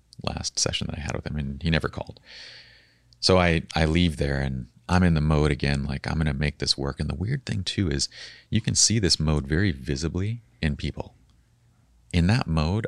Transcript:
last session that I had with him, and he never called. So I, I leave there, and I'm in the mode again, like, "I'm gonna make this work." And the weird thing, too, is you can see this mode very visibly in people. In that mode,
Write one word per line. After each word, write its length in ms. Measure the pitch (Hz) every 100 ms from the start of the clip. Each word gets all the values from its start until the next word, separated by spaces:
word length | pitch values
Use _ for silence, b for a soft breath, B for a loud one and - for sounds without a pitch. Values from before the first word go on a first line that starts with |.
| _ -
last 360 | - - - -
session 300 | - - -
that 100 | -
I 20 |
had 140 | 73
with 120 | - -
him, 100 | 73
and 260 | 69 69
he 80 | 80
never 180 | 78 -
called. 320 | - - - B B B B B B B B B -
So 180 | - 92
I, 240 | 87 80 -
I 100 | -
leave 320 | 80 85 87 73
there, 240 | 71 69
and 260 | 67 65 60 _ -
I'm 140 | 90
in 120 | 90
the 60 | 80
mode 300 | 76 76 76
again, 340 | 71 71 71
like, 220 | 69 69 -
"I'm 120 | 76
gonna 160 | 78
make 240 | 69 76 -
this 180 | 69 -
work." 240 | 69 -
And 80 | 76
the 60 |
weird 320 | 76 101 139 -
thing, 180 | 101
too, 260 | 90 - 95
is 180 | 69 - B B B B
you 100 | 117
can 140 | -
see 240 | - - 113
this 200 | 87 -
mode 280 | 76 76 67
very 260 | 76 101
visibly 720 | 69 65 67 80 87 101 117 _ -
in 160 | 80 71
people. 380 | 78 - - _ _ _ _ _ _ _ _ _ -
In 140 | 87 87
that 200 | 120 -
mode, 400 | 80 78 104